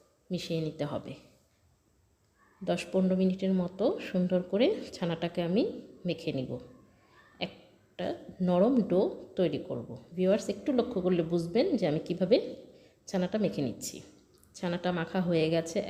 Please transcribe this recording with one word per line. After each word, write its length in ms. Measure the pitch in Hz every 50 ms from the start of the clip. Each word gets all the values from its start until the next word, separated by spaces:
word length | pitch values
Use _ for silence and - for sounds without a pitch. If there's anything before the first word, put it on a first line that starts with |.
| _ _ _ _ _ -
মিশিয়ে 320 | 180 165 - - 170 160 160 151
নিতে 180 | 151 156 143 143
হবে। 220 | 135 - - - 135 - - - _ _ _ _ _ _ _ _ _ _ _ _ _ _ _ _ _ _ _ _ _ _ _ _ _ -
দশ 200 | 196 180 175 180 - -
পনেরো 240 | - 190 190 185 185 185
মিনিটের 320 | 190 190 185 - 190 190 190 185
মতো 240 | 180 175 - - 202 285 415 - - -
সুন্দর 300 | - 180 180 180 185 180 180 -
করে 160 | - 202 254 359 440 - - - -
ছানাটাকে 440 | - 185 170 165 160 170 170 - 180 170 165
আমি 140 | 180 226 330 480 - - - - - - - 175
মেখে 260 | 160 - - 156 143 135
নিব। 120 | 127 127 123 123 - - - - - _ _ _ _ _ _ - - - _ - 180 185 - - - - - _ _ _ _ -
একটা 80 | 180 - 349 - - - - - 185 180
নরম 280 | 180 180 196 247 277 240 185 -
ডো 100 | 175 185 240 381 - - - - - -
তৈরি 200 | 180 160 147 - - -
করব। 220 | 127 123 117 - 120 - - - 170 180
ভিউয়ার্স, 280 | 185 185 202 226 - - 202
একটু 160 | - - 311 262 240
লক্ষ্য 200 | 233 - - 190 175
করলে 180 | 190 190 170 165 165
বুঝবেন 340 | 170 175 165 170 175 226 320 392 311 214
যে 60 | 185 156
আমি 100 | 147 160 - -
কিভাবে 300 | 170 170 190 175 233 370 - - - - - - - - - - _ _ _ -
ছানাটা 280 | - 185 180 180 - 220 208
মেখে 180 | - - - 143 117
নিচ্ছি। 300 | 101 - - - - - - - - - _ _ _ _ _ - - -
ছানাটা 320 | - 175 175 175 - 180 180 170
মাখা 200 | 165 - - 190 175 175
হয়ে 200 | 170 160 160 160 165
গেছে, 240 | 165 160 165 - 208 -